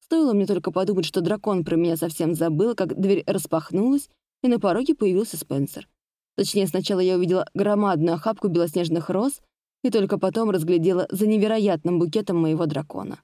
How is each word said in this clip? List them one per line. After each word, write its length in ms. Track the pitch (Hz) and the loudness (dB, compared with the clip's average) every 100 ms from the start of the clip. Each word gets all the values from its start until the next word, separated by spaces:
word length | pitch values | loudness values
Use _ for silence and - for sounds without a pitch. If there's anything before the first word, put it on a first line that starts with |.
Стоило 320 | _ 330 302 | _ 2 4
мне 140 | 208 190 | 2 2
только 260 | 185 175 | 0 0
подумать, 320 | 180 190 190 | -2 0 0
что 160 | 160 190 | 0 0
дракон 440 | 180 208 214 190 | 0 -2 0 -2
про 120 | 165 165 | 0 0
меня 200 | 170 165 | 2 0
совсем 380 | 170 160 160 | -4 -2 -2
забыл, 400 | 165 165 156 214 | 0 0 2 0
как 240 | 240 185 - | 0 -4 -2
дверь 240 | 196 196 - | 0 0 0
распахнулась, 840 | 196 - 160 - 190 233 277 - _ _ _ | -4 -2 -4 -2 -2 2 0 -2 _ _ _
и 60 | 254 | 0
на 100 | 240 | 2
пороге 360 | 202 180 269 | 2 0 0
появился 420 | 311 208 185 214 160 | 0 2 2 -2 -6
Спенсер. 520 | - 139 139 - - _ _ _ _ - | -4 -2 -2 -6 -18 _ _ _ _ -4
Точнее, 300 | 196 202 190 | -2 0 0
сначала 340 | 277 - 196 | -2 -2 0
я 160 | 185 185 | 2 2
увидела 300 | 175 185 - | 2 0 -2
громадную 600 | - 202 208 202 170 165 | -2 0 2 2 2 0
охапку 340 | 165 226 214 202 | 0 -2 -2 -2
белоснежных 600 | 170 170 170 170 165 165 | 0 0 0 -2 -2 -2
роз 300 | 185 254 - _ _ _ _ | -2 -2 -4 _ _ _ _
и 80 | 254 | -2
только 280 | 220 190 202 | 0 0 0
потом 320 | 190 220 226 | 0 0 0
разглядела 560 | 185 156 180 165 180 - | 0 2 2 2 0 -2
за 160 | 190 214 | 0 2
невероятным 720 | 214 214 220 208 170 175 175 | 2 2 2 0 0 0 0
букетом 420 | 175 151 - 175 | 0 -2 -2 0
моего 260 | 160 156 165 | 2 2 0
дракона. 560 | 147 147 - 98 - | -2 -6 -10 -10 -14